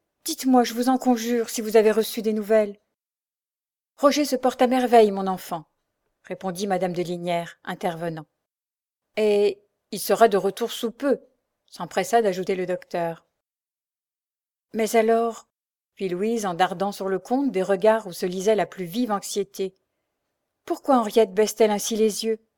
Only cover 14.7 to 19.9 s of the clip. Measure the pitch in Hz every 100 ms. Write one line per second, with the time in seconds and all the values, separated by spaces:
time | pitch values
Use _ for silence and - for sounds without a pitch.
14.7 | 214 214 233 220 226 233 226 _ _ _
15.7 | _ _ - 190 175 214 233 202 170 180
16.7 | 180 196 196 196 185 - 254 277 185 185
17.7 | 196 214 220 208 170 190 185 190 214 175
18.7 | 185 175 208 240 202 - 208 196 - 190
19.7 | _ _